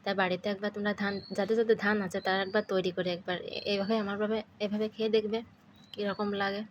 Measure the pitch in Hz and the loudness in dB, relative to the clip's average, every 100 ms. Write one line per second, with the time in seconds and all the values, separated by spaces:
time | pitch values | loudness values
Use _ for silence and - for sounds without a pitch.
0 | - 196 185 180 208 196 208 208 208 202 | -2 2 2 2 -2 -2 -4 -2 -2 0
1 | 202 202 - 190 196 220 226 214 202 214 | -2 -2 -6 -2 2 2 4 4 4 2
2 | 185 190 190 190 190 214 208 190 185 175 | 0 -2 0 0 2 0 2 0 0 0
3 | 180 175 190 180 - - - 202 196 220 | -2 -2 -4 -4 -4 -6 -2 0 2 0
4 | 202 202 208 220 - - 208 208 214 214 | 0 -2 0 -2 -4 -6 -2 0 -2 0
5 | 220 220 214 226 233 - - - - - | 2 2 2 -2 -4 -18 -20 -20 -20 -6
6 | 202 190 208 202 196 202 220 | -4 -2 -2 0 0 -2 -8